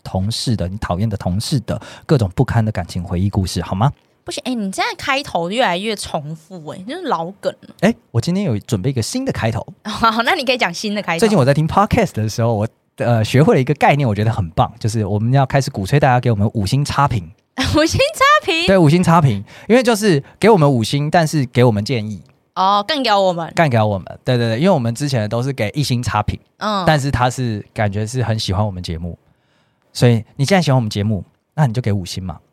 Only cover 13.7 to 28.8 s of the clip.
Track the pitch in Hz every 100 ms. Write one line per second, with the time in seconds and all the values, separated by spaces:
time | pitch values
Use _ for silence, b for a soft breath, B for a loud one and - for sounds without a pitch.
13.7 | 147 208 147 135 101 110 110 87 - -
14.7 | - 113 110 98 104 113 135 131 143 135
15.7 | 120 95 143 143 123 120 107 104 113 98
16.7 | 131 143 - 143 117 80 - _ - 262
17.7 | - 311 - 554 640 539 605 587 330 339
18.7 | 190 156 175 175 170 143 101 - B B
19.7 | 233 233 214 214 147 B B 196 214 143
20.7 | 127 110 143 147 175 156 160 123 - 123
21.7 | 104 107 127 107 98 - _ _ - 190
22.7 | 202 202 302 226 202 190 170 160 - 160
23.7 | 117 107 98 - - - 123 117 113 180
24.7 | 170 117 117 143 127 104 117 131 135 107
25.7 | 147 143 120 117 107 - - - _ 202
26.7 | 202 170 156 135 127 127 120 123 104 -
27.7 | - 107 98 110 131 113 110 - 92 107
28.7 | 92